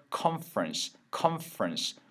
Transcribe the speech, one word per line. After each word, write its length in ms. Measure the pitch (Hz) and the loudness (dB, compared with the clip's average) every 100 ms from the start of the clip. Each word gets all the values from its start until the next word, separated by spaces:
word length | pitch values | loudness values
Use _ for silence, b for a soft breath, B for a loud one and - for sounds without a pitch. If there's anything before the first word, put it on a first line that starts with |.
| _ - | _ 0
conference, 800 | 165 165 - - 82 - - - _ | 2 0 -2 -2 -2 -2 -6 -10 _
conference, 880 | - 165 165 - - 90 78 - - b | 2 4 4 -4 -2 -2 0 -4 -8 b